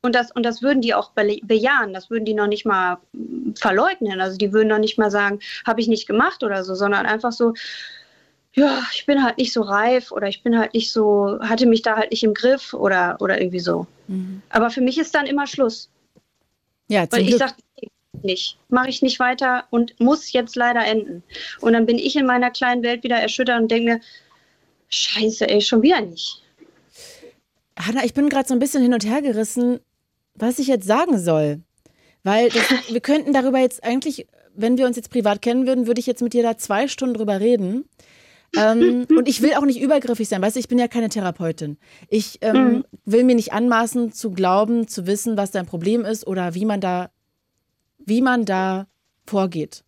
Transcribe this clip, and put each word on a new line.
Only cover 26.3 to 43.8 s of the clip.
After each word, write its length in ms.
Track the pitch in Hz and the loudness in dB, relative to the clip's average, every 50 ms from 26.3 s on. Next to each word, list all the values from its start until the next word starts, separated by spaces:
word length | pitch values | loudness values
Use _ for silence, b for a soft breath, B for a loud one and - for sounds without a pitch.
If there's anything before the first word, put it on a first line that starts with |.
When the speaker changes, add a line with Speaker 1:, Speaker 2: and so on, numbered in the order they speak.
| - - _ _ _ _ - _ _ _ _ B B B B B B B B B B B _ _ _ _ _ _ _ | -12 -16 _ _ _ _ -20 _ _ _ _ B B B B B B B B B B B _ _ _ _ _ _ _
Speaker 2:
Hanna, 260 | - 165 190 226 269 233 | -10 -6 -4 0 0 0
ich 80 | 233 - | 0 2
bin 160 | 277 285 294 | 2 0 2
grad 180 | 269 269 269 | 2 0 0
so 60 | - 262 | 0 2
ein 60 | 240 | 2
bisschen 240 | 262 277 - 285 247 | 2 2 2 2 4
hin 100 | 240 247 | 4 4
und 120 | 226 190 | 2 0
her 160 | 214 233 294 | 0 -2 0
gerissen, 580 | 285 277 220 214 220 214 - 247 240 240 247 - _ _ _ _ _ _ _ _ _ _ _ | 0 0 0 -2 -2 -2 -2 0 0 0 0 -2 _ _ _ _ _ _ _ _ _ _ _
was 240 | - 214 240 247 - | -4 -2 -2 -2 0
ich 80 | 277 | 0
jetzt 180 | 262 269 226 185 | 0 0 0 2
sagen 320 | 185 214 262 339 359 285 202 | 0 2 2 4 2 2 0
soll. 420 | 170 170 160 156 151 147 147 156 - _ _ _ b b b b b b b b b | 2 2 2 2 2 0 -2 -6 -12 _ _ _ b b b b b b b b b
Weil 260 | 190 202 220 240 240 | 0 2 4 4 4
das, 200 | 233 233 214 - | 2 2 0 2
Speaker 1:
<laughs> 200 | 269 254 - - | 0 -2 -2 -4
Speaker 2:
wir 120 | 226 240 | -6 -4
könnten 320 | - - 285 311 - - 277 | 0 0 0 0 2 2 0
darüber 260 | 277 247 269 262 262 | 2 2 2 2 4
jetzt 240 | 262 247 247 - - | 2 2 0 -4 -6
eigentlich, 440 | 233 247 269 - 320 269 - - _ _ _ _ _ _ | -4 -4 -2 -2 -4 -8 -8 -14 _ _ _ _ _ _
wenn 220 | 196 214 233 254 | -4 0 0 2
wir 80 | 254 269 | 2 2
uns 100 | 247 240 | 0 0
jetzt 140 | 240 220 - | -4 -10 -4
privat 320 | - 247 202 208 208 202 | -4 0 0 0 -2 0
kennen 260 | - 240 233 254 262 | -2 0 0 0 2
würden, 200 | 247 262 254 240 | 2 0 0 0
würde 120 | 220 240 240 | 0 0 -2
ich 60 | 233 | -2
jetzt 140 | 254 233 - | -4 -4 -2
mit 120 | 240 233 226 | -4 0 0
dir 100 | 240 233 | 0 0
da 140 | 233 226 | 0 -2
zwei 300 | - - - 202 202 262 | -4 -4 -2 -2 0 0
Stunden 280 | 277 - - 262 254 240 | -2 -4 -4 -4 -4 -2
drüber 240 | 214 220 208 202 190 | -2 -2 -2 -2 0
reden. 460 | 202 233 247 220 190 180 208 254 311 _ b b b b b b b b b b b b - | 2 2 2 2 0 -2 -4 -6 -8 _ b b b b b b b b b b b b -2
Ähm, 520 | - 214 220 226 233 233 240 240 247 247 - | 2 2 4 4 4 4 4 4 0 2 4
Speaker 1:
<laughs> 60 | 311 | 4
Speaker 2:
und 120 | 330 254 | 4 4
ich 140 | 285 233 - | 2 0 2
will 140 | 226 294 294 | 2 2 2
auch 100 | 302 285 | 4 2
nicht 160 | 277 247 240 | 2 0 0
übergriffig 480 | 262 277 302 277 - 240 240 220 220 - | 2 2 2 2 2 0 -2 -2 -2 -4
sein, 120 | 220 190 | -2 0
weißt 140 | 185 214 220 | 0 -2 -2
du, 40 | 254 | -2
ich 80 | 226 | -4
bin 100 | - 247 | 0 0
ja 100 | 247 240 | 0 0
keine 220 | 233 - 240 226 214 | 0 0 -2 -4 -2
Therapeutin. 680 | - 220 190 180 165 - 175 165 160 165 165 147 147 b b b b b b b | -4 -4 -4 -4 -6 -4 -4 -4 -4 -4 -8 -10 -10 b b b b b b b
Ich, 280 | - 220 208 - - - | 2 2 2 -2 -8 -2
ähm, 420 | - 220 214 262 262 247 240 254 - | 0 4 4 6 6 6 4 2 -2
Speaker 1:
Mhm. 20 | _ - - _ | _ -14 -16 _
Speaker 2:
will 200 | 202 208 233 247 | 2 4 6 6
mir 120 | 254 247 | 6 6
nicht 160 | 233 214 - | 4 2 0
anmaßen, 600 | - 208 233 247 233 226 | -2 0 2 2 2 2